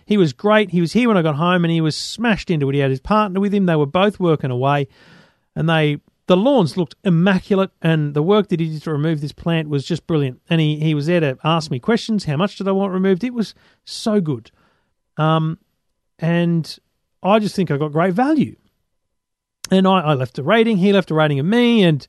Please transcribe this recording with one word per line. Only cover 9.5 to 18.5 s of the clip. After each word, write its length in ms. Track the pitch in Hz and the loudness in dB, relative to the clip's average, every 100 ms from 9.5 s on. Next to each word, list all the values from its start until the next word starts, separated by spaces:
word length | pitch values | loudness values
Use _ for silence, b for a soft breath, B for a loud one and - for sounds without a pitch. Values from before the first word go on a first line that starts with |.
| 165 151 | -4 -2
was 140 | 143 | -6
just 220 | - 156 - | -4 -8 -2
brilliant. 340 | 156 135 127 - | -2 -2 -6 -4
And 120 | 165 | 0
he, 180 | 151 151 | 0 0
he 160 | 156 | -2
was 120 | 151 147 | -2 0
there 140 | 175 | 0
to 160 | 147 127 | 0 -2
ask 260 | 147 165 156 | -2 -2 -2
me 120 | 131 | -6
questions. 460 | - 233 - 214 160 | -2 -2 0 -4 -2
How 100 | 143 | -2
much 220 | 196 - | -4 -4
did 100 | 196 | -4
I 40 | |
want 200 | 196 196 | -2 -2
removed? 320 | 185 190 180 | -2 0 0
It 100 | 254 | -2
was 200 | 240 196 - b b | -6 -6 -8 b b
so 360 | - - 226 214 | -18 -8 -2 -2
good. 320 | 156 120 - _ _ _ _ _ _ - | -2 -6 -10 _ _ _ _ _ _ -4
Um, 420 | 156 160 160 160 _ _ _ _ _ - | 0 0 -2 -6 _ _ _ _ _ -8
and 580 | 165 170 170 170 151 - _ _ _ _ | -2 0 0 0 -4 -12 _ _ _ _
I 160 | 185 220 | 0 0
just 160 | 208 - | 0 -4
think 160 | 170 | -4
I 40 | 139 | -2
got 140 | 151 | -2
great 240 | 151 190 | -2 -2
value. 400 | 180 269 311 117 | 0 0 0 -2